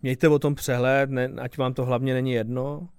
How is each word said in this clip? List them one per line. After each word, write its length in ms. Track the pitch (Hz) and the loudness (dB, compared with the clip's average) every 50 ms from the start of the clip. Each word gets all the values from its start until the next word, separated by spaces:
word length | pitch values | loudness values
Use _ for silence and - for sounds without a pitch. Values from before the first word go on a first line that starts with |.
| - | -4
Mějte 260 | 127 131 - 175 156 | -4 0 4 4 4
o 100 | 151 143 | 6 4
tom 160 | 147 143 143 | 4 0 -2
přehled, 560 | - - - 123 123 123 131 135 139 139 135 | -2 -2 -2 0 0 2 2 2 2 2 0
ne, 180 | 135 127 127 131 - 127 | 0 -2 -2 -4 -4 -8
ať 200 | 127 123 - 147 | -10 -8 -4 -2
vám 160 | 131 127 127 | -2 -2 -2
to 100 | - 123 | -2 -2
hlavně 300 | 127 123 117 131 135 127 | 0 0 0 0 0 0
není 180 | 127 127 131 123 | 0 0 0 0
jedno. 560 | 113 110 113 123 127 131 143 147 151 175 175 - | -2 -2 -2 -4 -4 -4 -6 -6 -8 -12 -14 -16